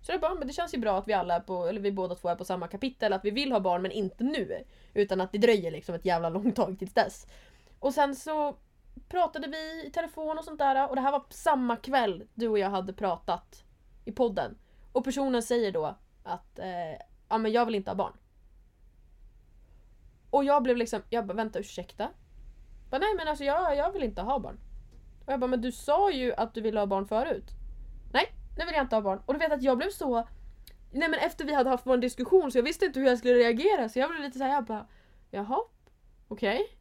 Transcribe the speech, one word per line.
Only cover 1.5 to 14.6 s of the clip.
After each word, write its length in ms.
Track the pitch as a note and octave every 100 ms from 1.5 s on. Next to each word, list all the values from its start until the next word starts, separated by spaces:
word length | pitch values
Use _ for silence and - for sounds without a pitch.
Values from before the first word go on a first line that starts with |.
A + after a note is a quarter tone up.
| F#3 E3+
eller 140 | G#3+
vi 120 | G3+
båda 220 | G3 F#3
två 140 | F3 F3
är 60 | E3+
på 80 |
samma 240 | F3+ F3+ E3+
kapitel, 440 | G3 C4+ - G#3+
att 120 | F#3+
vi 60 | G3+
vill 220 | G#3+ C#4+
ha 80 | A#3
barn 220 | F#3+ F3
men 80 | F#3
inte 340 | - G3 -
nu, 400 | B3 D4 G3 F2+ - - -
utan 260 | - G3+ F#3
att 120 | F#3+
det 60 | G#3
dröjer 320 | A#3 G#3+ E3+
liksom 240 | D#3 -
ett 100 | E3+
jävla 240 | F#3 E3+ E3
långt 280 | F3 G#3+ A3
tag 220 | F#3+ F#3+
tills 160 | F#3
dess. 320 | - G3+ - - - - - _ -
Och 160 | C4+
sen 200 | C4+ E4+ C4+
så 400 | - D#4 D4 C#4+ _ _ - - -
pratade 400 | F4+ E4 D#4+ C#4+
vi 380 | D#4+ D#4 D#4+ D4
i 40 |
telefon 480 | E4+ E4 D#4+ D#4 D#4
och 60 |
sånt 140 | D#4+ D4+
där, 300 | C#4+ C4+ C#4
och 80 | C4
det 60 |
här 100 | C4
var 120 | C#4 -
samma 460 | - E4 C#4+ B3 A#3
kväll 480 | - C4 A3+ F#3+ -
du 140 | - A#3
och 100 | G#3+
jag 120 | G3
hade 220 | G3 F#3+
pratat 720 | - G3 E3+ - F3 - - - _ _ -
i 80 | -
podden. 460 | G#3+ A#3+ F#3+ A#2+ G#2